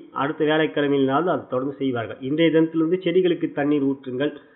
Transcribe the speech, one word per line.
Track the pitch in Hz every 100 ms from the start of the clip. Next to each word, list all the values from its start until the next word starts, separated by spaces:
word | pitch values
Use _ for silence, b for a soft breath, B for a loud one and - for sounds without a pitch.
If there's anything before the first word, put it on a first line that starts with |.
| -
அடுத்த | - 139 151
வேலைக்கிழமையினாலும் | 151 156 156 151 143 143 135 143 180
அதை | 135 -
தொடர்ந்து | 127 139 139
செய்வார்கள். | 135 123 107 120
இன்றைய | 131 156 165
தினத்திலிருந்து | 160 160 165 160 185
செடிகளுக்கு | 175 180 175 156 156
தண்ணீர் | 147 147 147 139
ஊற்றுங்கள். | 135 127 123 147 - b